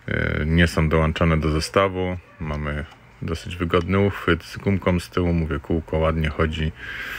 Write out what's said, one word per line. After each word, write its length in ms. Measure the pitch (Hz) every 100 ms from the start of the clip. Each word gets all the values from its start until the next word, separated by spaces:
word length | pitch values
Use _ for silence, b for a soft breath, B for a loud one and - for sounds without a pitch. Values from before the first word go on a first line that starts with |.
| -
y, 360 | 50 50 - 76
nie 200 | 82 85
są 220 | - 80
dołączone 480 | 80 80 76 85 80
do 140 | 78
zestawu, 680 | 76 - - 98 92 90 90 - -
mamy 440 | 80 76 73 73 76 - - -
dosyć 340 | 80 82 - 87
wygodny 420 | 85 90 87 98
uchwyt 460 | 101 - - 82
z 120 | - -
gumką 440 | - 98 - 90
z 100 | -
tyłu, 220 | - 87
mówię, 260 | 85 78 85
kółko 380 | - 82 - 80
ładnie 300 | 80 80 78
chodzi. 440 | 76 78 78 78 - B B B